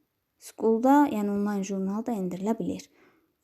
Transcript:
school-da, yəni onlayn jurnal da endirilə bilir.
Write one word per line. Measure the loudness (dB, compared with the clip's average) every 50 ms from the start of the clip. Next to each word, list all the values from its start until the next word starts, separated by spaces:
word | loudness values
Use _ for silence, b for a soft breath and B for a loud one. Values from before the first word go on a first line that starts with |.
| _ _ _ _ _ _ _
school-da, | _ -20 -20 -10 -2 0 2 2 4 4 6 6 6 6 4
yəni | 2 -2 -2 -2 0
onlayn | 0 0 -2 -2 -2 -4
jurnal | -4 -4 -4 -4 -4 -4 -4 -4
da | -4 -4
endirilə | -4 -4 -4 -4 -4 -2 -2 -2
bilir. | -2 -2 -4 -6 -8 -10 -16 b b b b b b b b b _